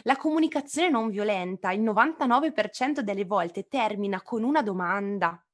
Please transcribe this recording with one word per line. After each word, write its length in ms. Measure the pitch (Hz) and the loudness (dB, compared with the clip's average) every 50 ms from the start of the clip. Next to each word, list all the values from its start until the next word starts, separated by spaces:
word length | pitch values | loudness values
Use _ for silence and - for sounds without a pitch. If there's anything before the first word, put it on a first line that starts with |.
La 140 | - 233 269 | 0 0 0
comunicazione 720 | 269 - 311 311 320 320 311 - 285 277 - - 285 349 370 | 2 0 0 2 2 2 2 0 -2 -6 -4 -2 0 2 2
non 220 | 285 226 226 226 | 2 2 0 -2
violenta 640 | 190 202 208 214 208 185 180 180 190 185 - 190 | -2 -2 -2 0 0 -2 -2 -4 -6 -4 -4 -2
il 80 | 185 208 | 0 0
novantanove 720 | 226 226 202 202 240 320 320 - 294 247 240 262 311 311 | 0 2 4 4 4 2 2 0 2 2 4 2 2 2
per 180 | - - 208 208 | 0 -2 -2 -2
cento 320 | - - 254 277 294 285 | -2 -2 -2 -2 0 -2
delle 220 | 233 202 202 196 208 | -2 -2 -2 -2 -2
volte 420 | 175 208 196 170 170 - 196 196 | 0 0 0 0 0 -4 -8 -8
termina 560 | _ - 269 226 214 226 202 202 196 196 185 | _ -2 0 0 0 0 -2 -2 -2 -2 -4
con 220 | - - 240 220 220 | -4 -4 -4 -2 0
una 180 | 254 294 311 | 2 2 2
domanda. 840 | 254 208 190 185 180 170 190 202 202 202 202 196 180 170 170 - _ _ | 2 0 0 -2 0 0 0 0 -2 -2 0 0 0 0 0 -4 _ _